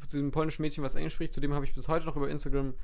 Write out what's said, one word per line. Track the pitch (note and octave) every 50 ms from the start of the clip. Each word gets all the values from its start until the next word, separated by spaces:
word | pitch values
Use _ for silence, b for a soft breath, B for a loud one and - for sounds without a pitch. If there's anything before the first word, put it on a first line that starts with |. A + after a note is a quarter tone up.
| -
zu | - -
diesem | C#3+ C#3+ C#3+
polnischen | - D#3 D#3 D#3 - - D#3
Mädchen, | D3+ - - C#3+
was | C3 -
Englisch | - D#3 D#3 -
spricht, | - E3 D#3+ -
zu | -
dem | C#3+ C#3+ C#3+
habe | C#3+ -
ich | - -
bis | B2+ B2+ D3+
heute | D#3+ E3 D#3+
noch | E3 -
über | D3 C#3 C3+
Instagram | D3 C#3+ - D3 C3+ C#3 C3+ C3+ C3+ b